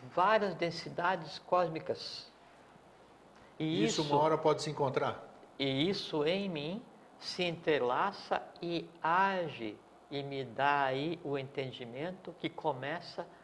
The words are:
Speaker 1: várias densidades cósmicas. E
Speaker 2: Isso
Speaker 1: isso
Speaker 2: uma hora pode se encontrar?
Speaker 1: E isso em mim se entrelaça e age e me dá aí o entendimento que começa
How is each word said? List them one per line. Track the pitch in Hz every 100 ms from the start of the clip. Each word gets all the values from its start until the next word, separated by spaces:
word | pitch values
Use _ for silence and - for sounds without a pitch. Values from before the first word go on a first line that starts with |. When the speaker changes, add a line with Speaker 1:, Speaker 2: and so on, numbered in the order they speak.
| 127
Speaker 1:
várias | 175 190 220 202 160
densidades | 170 165 151 143 175 185 160 -
cósmicas. | - 180 170 160 - 120 - - - - - - - - - - - - - - - -
E | 156 170
Speaker 2:
Isso | 220 -
Speaker 1:
isso | 147
Speaker 2:
uma | 143
hora | 156 156
pode | 156 151
se | 156
encontrar? | 143 139 143 135 - - - - -
Speaker 1:
E | 135 135 170
isso | 196 - 160 147
em | 190 202
mim | 156 147 208 - - - -
se | - -
entrelaça | 180 170 170 143 123 131 196 196 - 185 - -
e | 175 170 170 -
age | 160 175 196 190 165 123 110 104 - - -
e | 139
me | 139 139
dá | 123 110 139 143
aí | 135 131 156 175
o | 139 139
entendimento | 135 - 131 117 120 123 170 180 - 160
que | 156
começa | - 160 131 135 170 - - 170 -